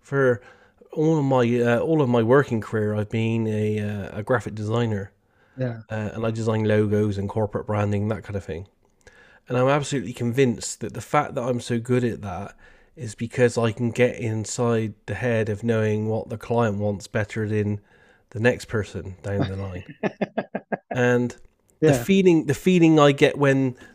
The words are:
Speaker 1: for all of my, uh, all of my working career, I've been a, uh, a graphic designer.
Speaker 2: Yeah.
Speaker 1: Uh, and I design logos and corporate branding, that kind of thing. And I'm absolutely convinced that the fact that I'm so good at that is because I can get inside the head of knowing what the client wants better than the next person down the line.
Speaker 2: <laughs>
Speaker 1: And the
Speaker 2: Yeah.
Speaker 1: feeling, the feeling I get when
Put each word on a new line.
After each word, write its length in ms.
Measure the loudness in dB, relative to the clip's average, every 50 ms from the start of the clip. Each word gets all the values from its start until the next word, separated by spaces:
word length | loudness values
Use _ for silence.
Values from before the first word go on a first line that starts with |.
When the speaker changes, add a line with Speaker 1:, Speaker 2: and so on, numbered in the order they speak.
Speaker 1:
for 400 | _ -4 0 2 2 2 2 0 -4 -10 -20 _ _ _ _ _ -20 -10
all 280 | -4 0 0 2 2 2
of 40 | 2
my, 380 | 2 2 4 4 4 2 2
uh, 180 | 2 2 2 2
all 220 | 2 2 2 2
of 80 | 2 4
my 140 | 4 4 4
working 380 | 6 6 4 4 2 0 -4
career, 340 | -4 -4 -2 -2 -2 0 0
I've 140 | -2 -2 -2
been 360 | -2 -2 0 0 0 0 0 0
a, 320 | 0 0 0 0 0 -2
uh, 400 | -2 -4 -4 -6 -8 -8 -8 -8
a 40 | -2
graphic 320 | -2 -2 -2 -2 -4 -8
designer. 560 | -6 -4 -2 -2 0 0 0 -2 -4 -6 -8 -12 _ _ _ _ _ _ _ _
Speaker 2:
Yeah. 260 | -8 -6 -6 -6 -10 -10 -10
Speaker 1:
Uh, 200 | -8 -6 -6 -6 -6
and 120 | -4 -4
I 60 | -4
design 320 | -4 -2 -2 -2 0 0 2
logos 540 | 2 4 4 4 2 2 2 2 0 0 -2
and 120 | -4 -4
corporate 380 | -2 -2 -2 -2 -4 -6 -6 -4
branding, 400 | -2 -2 0 0 0 0 -2 -2
that 160 | -4 -6 -8
kind 120 | -8 -8
of 80 | -8 -8
thing. 240 | -8 -10 -10 -10 -14 _ _ _ _ _ _ _ -20 -20 -20 -20 _ _ _ _ -4
And 100 | 0 2
I'm 120 | 2 4
absolutely 440 | 2 2 0 -2 -4 -4 -4 -6 -6
convinced 680 | -4 -4 -2 2 2 2 2 2 -2 -6 -10 -10 -10
that 120 | -10 -10 -10
the 80 | -12
fact 340 | -6 -2 0 0 0 0 -4
that 80 | -6 -4
I'm 180 | -2 -4 -4
so 180 | -4 -4 -4 -4
good 240 | -2 0 0 2 2
at 180 | 0 -2 -6
that 340 | -8 -8 -8 -8 -10 -12 -14 _ -20 -20 -20 _ _ _ _
is 200 | -14 -12 -12 -8
because 420 | -8 -8 -6 0 2 2 2 4 2
I 140 | 0 0
can 200 | 0 -2 -2 -2
get 260 | 2 2 2 2 2 -2
inside 760 | -4 -4 -4 -4 -4 -6 -4 -2 0 0 0 0 -2 -4 -6 -10 _
the 100 | -10 -8
head 340 | -4 -2 0 0 0 0 -2
of 140 | -2 -2 -2
knowing 440 | 0 0 2 2 0 0 0 -2 -2
what 220 | -2 -4 -4 -6
the 80 | -10 -12
client 400 | -6 -2 0 0 0 0 0 0
wants 300 | -2 -2 -2 -4 -6 -6
better 400 | -4 -4 -4 -4 -4 -4 -4 -2
than 320 | 0 0 0 0 -2 -4 -6 _ _ _ _ _ _ _ _ _
the 80 | -8 0
next 260 | 2 2 2 0 -4
person 500 | -6 -6 -6 -6 -6 -8 -10 -10 -10 -12 -12
down 260 | -8 -6 -4 -4 -4 -4
the 80 | -4
line. 400 | -8 -10 -10 -10 -12 -14 -16 -12 -8
Speaker 2:
<laughs> 880 | -8 -8 -6 -6 -6 -6 -6 -8 -10 -8 -12 -14 -10 _ -10 -10 -8 _
Speaker 1:
And 460 | -4 0 0 2 2 2 0 -2 -6 -12 -18 _ _ _ _ _ _ _
the 100 | 2 4
Speaker 2:
Yeah. 140 | 4 2 2
Speaker 1:
feeling, 440 | 2 4 4 6 6 6 6 4 0
the 80 | -2
feeling 440 | 0 2 4 4 6 6 8 8 8
I 120 | 8 6
get 260 | 6 6 4 2 4 2
when 400 | 2 2 4 2 0 -2 -4 -6 -14 -20 -20